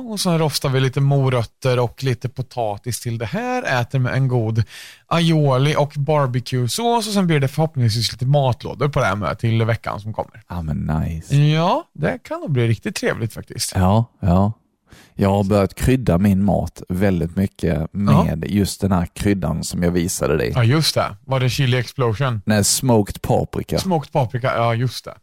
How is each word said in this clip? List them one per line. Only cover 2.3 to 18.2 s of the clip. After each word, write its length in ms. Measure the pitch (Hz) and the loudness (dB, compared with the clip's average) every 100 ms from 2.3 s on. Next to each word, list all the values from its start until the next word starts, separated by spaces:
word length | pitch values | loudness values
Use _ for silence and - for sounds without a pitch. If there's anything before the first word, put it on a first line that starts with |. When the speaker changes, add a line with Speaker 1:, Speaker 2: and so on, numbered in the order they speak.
| - - 123 110 101 123 - | -8 -10 -4 -4 -4 -8 -8
Speaker 1:
till 180 | 120 113 | -6 -6
det 80 | 113 | -6
här. 560 | 208 247 247 - 127 | -6 -4 -4 -2 -2
Äter 180 | 120 135 | 0 -2
med 140 | 127 | 0
en 140 | 131 135 | 0 0
god 360 | 123 110 113 104 - - - - | 0 0 -2 -4 -8 -20 -20 -4
aioli 680 | 170 165 156 143 127 143 147 | 0 2 4 4 4 2 2
och 160 | 143 147 | -2 -2
barbecue-sås 1080 | 139 151 135 123 - 127 120 - 233 233 214 | 0 2 2 -2 -2 -2 -2 0 0 0 0
och 60 | |
sen 140 | 202 180 | 0 2
blir 120 | 147 | 2
det 80 | 139 | 0
förhoppningsvis 640 | - 160 131 117 117 104 | 0 -2 2 2 2 -2
lite 140 | - 127 | -2 2
matlådor 640 | 147 131 - - 98 147 | 4 4 0 -6 -2 -2
på 100 | 143 | 2
det 60 | 107 | 0
här 100 | 101 | 0
med 240 | 78 92 | -2 -2
till 240 | 113 113 | 0 2
veckan 360 | 113 113 - 98 | 2 0 -4 -8
som 140 | 107 | -8
kommer. 280 | 101 - 113 - | -8 -8 -10 -12
Speaker 2:
Ja, 120 | 87 | -8
men 160 | 78 78 80 78 | -4 -4 -2 -2
nice. 320 | 80 82 - 143 | -2 -6 0 2
Speaker 1:
Ja, 480 | 147 156 175 277 - | 4 2 2 0 -4
det 260 | - - 254 | -4 -4 -4
kan 160 | - 330 | -8 -8
nog 100 | 277 | -2
bli 160 | 127 117 | 0 0
riktigt 280 | 110 214 - | 0 -4 -4
trevligt 380 | 240 - 110 | -4 -4 -6
faktiskt. 400 | - - - - 98 | -8 -14 -8 -4 0
Speaker 2:
Ja, 300 | 92 110 117 - | 4 4 0 -4
ja. 340 | 95 90 101 - _ _ _ - - - | 2 2 2 -2 _ _ _ -20 -16 0
Jag 140 | 98 | 2
har 140 | 101 | 2
börjat 320 | 98 104 95 - | 4 2 2 0
krydda 420 | 131 131 98 85 | 2 2 4 4
min 260 | 101 95 101 | 4 4 4
mat 360 | 80 85 - - | 2 -2 -10 -6
väldigt 460 | 90 101 87 82 95 | 0 2 2 -2 -2
mycket 580 | 98 - 85 80 80 | -2 -2 -2 -2 -2
med 460 | 95 101 - | -2 2 4